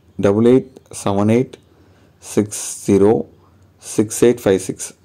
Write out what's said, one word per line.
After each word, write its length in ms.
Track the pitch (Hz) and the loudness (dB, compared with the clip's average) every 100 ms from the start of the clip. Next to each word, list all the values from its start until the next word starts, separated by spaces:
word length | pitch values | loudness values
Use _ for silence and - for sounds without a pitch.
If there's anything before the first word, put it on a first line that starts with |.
| _ - | _ -2
டபுள் 280 | 101 104 | 0 2
எயிட் 320 | 117 131 - - _ - | 4 2 0 -20 _ -10
செவன் 240 | 104 98 104 | -4 -2 0
எயிட் 240 | 117 131 - _ _ _ _ _ _ | 0 -2 -10 _ _ _ _ _ _
சிக்ஸ் 720 | - 117 104 - - - - | -6 -4 -4 -8 -12 -10 0
ஜீரோ 300 | 98 101 120 - _ _ _ _ _ | 2 4 2 -4 _ _ _ _ _
சிக்ஸ் 460 | - - 107 - | -8 -6 -4 0
எயிட் 140 | 120 117 | 0 2
ஃபைவ் 120 | 104 95 | 0 -2
சிக்ஸ். 380 | - - - _ | -2 -12 -14 _